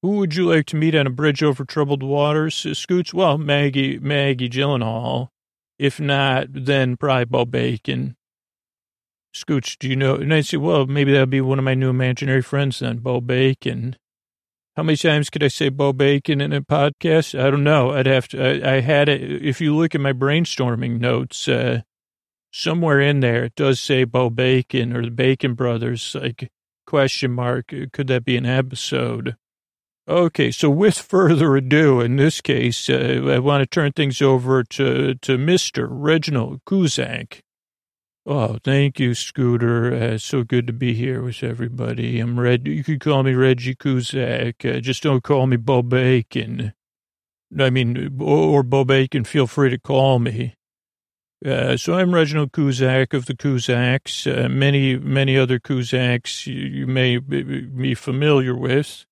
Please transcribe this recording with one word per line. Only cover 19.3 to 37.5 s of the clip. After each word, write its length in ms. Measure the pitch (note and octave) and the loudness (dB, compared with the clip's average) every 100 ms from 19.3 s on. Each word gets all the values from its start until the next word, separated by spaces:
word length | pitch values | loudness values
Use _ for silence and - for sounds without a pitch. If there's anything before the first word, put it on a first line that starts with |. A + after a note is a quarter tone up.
| C#3+ D3 | -4 -2
If 160 | B2+ | 0
you 140 | D#3 D3+ | 0 2
look 200 | E3 D3+ | 2 0
at 60 | |
my 120 | C#3 | -2
brainstorming 840 | B2+ C#3 D3+ E3+ - B2 A2+ B2 A#2 | 0 0 2 0 -2 -2 -2 -4 -2
notes, 480 | B2 B2 B2+ - - | 0 0 -4 -8 -2
uh, 340 | A#2+ B2 A#2+ - _ _ _ _ _ _ | 0 0 -2 -6 _ _ _ _ _ _
somewhere 480 | - E3 E3 E3 C#3+ | -8 -4 0 2 4
in 220 | C#3+ C#3+ | 4 2
there, 240 | B2+ A#2 B2 | 2 0 -2
it 100 | - | -2
does 240 | C#3+ B2+ | 0 0
say 240 | - C3+ | 0 0
Bo 260 | B2 B2+ B2 | 2 2 0
Bacon 640 | A#2 B2+ C3 B2+ C3 A#2+ A#2+ | 0 2 2 0 -4 -2 -4
or 80 | |
the 80 | A#2 | -6
Bacon 420 | A#2 C3 C3+ C3+ | 0 0 2 -2
Brothers, 640 | A#2 B2+ A#2 A#2+ A#2+ - C3+ | -2 -2 -2 -2 -6 -8 -8
like, 300 | C#3 A#2 B2+ _ _ _ - | -8 -8 -14 _ _ _ -2
question 460 | D3+ C3+ - B2+ | 0 2 0 -4
mark, 420 | B2 B2 B2+ A#2+ C#3 C3 | -2 -2 -4 -6 -12 -10
could 140 | - C3+ | -6 -2
that 180 | B2+ A#2+ | -2 0
be 120 | A#2+ | -2
an 80 | B2 | 0
episode? 920 | C3 C3 C3 - C3+ A#2+ A2+ B2 A#2 _ _ _ _ _ _ - | 0 -2 -6 -6 -4 -4 -4 -8 -10 _ _ _ _ _ _ -2
Okay, 440 | E3+ E3+ - A#2+ | 2 2 2 -2
so 180 | A#2+ D#3 | 2 2
with 300 | C#3+ G#3 - | 4 2 2
further 560 | - F#3+ F3+ C3+ D#3 C3+ | 0 2 4 4 4 2
ado, 440 | B2+ D3 D#3 C3 | 4 4 6 4
in 180 | A#2+ C3+ | 2 2
this 220 | D3 - | 2 2
case, 500 | - B2 B2 A#2 - | -2 0 0 -2 -2
uh, 380 | C3 B2+ B2+ C3+ | 0 0 0 0
I 120 | C3 | 0
wanna 260 | C3+ C#3+ C3 | 2 2 2
turn 280 | - C#3+ | 0 0
things 280 | C3+ C#3+ B2+ | 0 -2 2
over 420 | C#3 C3 B2+ C3 | 4 4 2 0
to, 520 | A#2+ - C3+ C3 C#3 B2+ | 0 -2 0 0 -2 -2
to 220 | - B2+ | -2 0
Mister 500 | D3 F3+ - - A#2+ | 2 2 0 -4 -6
Reginald 760 | B2+ D3 D#3+ D#3 C#3 A#2+ C#3 - | -4 0 0 2 -2 -2 -8 -2
Kuzak. 760 | G3 E3+ - B2 A#2+ D#2+ - _ | 0 0 0 -6 -6 -10 -18 _